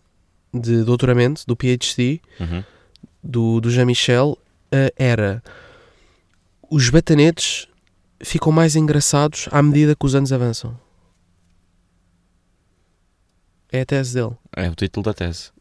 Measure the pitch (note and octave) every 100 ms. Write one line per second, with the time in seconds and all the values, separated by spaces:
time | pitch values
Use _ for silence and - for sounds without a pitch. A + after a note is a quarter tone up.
0 | _ _ _ _ _ B2 A#2 A#2 A2 B2
1 | B2+ B2 B2 D#3 - A#2 B2+ B2 - -
2 | B2 - _ - E2 E2+ G2 _ _ _
3 | - _ - A#2+ A2+ A2+ A#2 A#2+ B2 A#2+
4 | - A#2+ C#3+ - _ _ _ C#3 C3+ -
5 | C3 A2+ G2+ G#2+ - - - - _ _
6 | _ _ _ _ _ _ - D3+ A#2+ C#3+
7 | - D3+ D#3+ E3 - - - _ _ _
8 | _ _ - D#3+ D#3 D#3+ E3 D#3 D3+ D3
9 | - C#3+ D3+ - - D3 D3 D3 D3+ D3
10 | C#3 C#3 C#3 C3 A#2+ A2+ A#2 A#2+ _ _
11 | _ _ _ _ _ _ _ _ _ _
12 | _ _ _ _ _ _ _ _ _ _
13 | _ _ _ _ _ _ _ B2+ B2+ C#3
14 | B2+ B2 A2+ A#2+ _ - F2+ E2 F#2+ -
15 | G2+ - F2 F2 - _